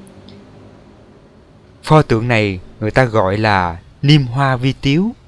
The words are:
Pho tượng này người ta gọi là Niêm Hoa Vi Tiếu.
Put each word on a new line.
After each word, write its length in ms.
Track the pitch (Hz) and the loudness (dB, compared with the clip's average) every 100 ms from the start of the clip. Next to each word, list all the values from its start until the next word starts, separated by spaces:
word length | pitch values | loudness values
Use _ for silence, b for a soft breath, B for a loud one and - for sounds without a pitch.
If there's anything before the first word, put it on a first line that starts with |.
| - - - - - - - - - - - - - - - - - - | -20 -20 -20 -20 -20 -20 -20 -20 -20 -20 -20 -20 -20 -20 -20 -20 -20 -20
Pho 180 | - 156 | 2 2
tượng 260 | 147 113 120 | 4 -2 0
này 320 | 117 104 92 - - | 0 0 -4 -12 -8
người 120 | 107 | -2
ta 120 | 131 | 0
gọi 340 | 131 110 95 104 | 2 0 0 0
là 400 | 110 98 87 87 - - | 0 0 -2 -6 -16 -6
Niêm 220 | 143 151 | 2 2
Hoa 320 | 127 123 139 127 | 2 -2 -2 -2
Vi 180 | 131 | -4
Tiếu. 420 | 127 139 143 208 247 | -4 -2 -2 -2 -6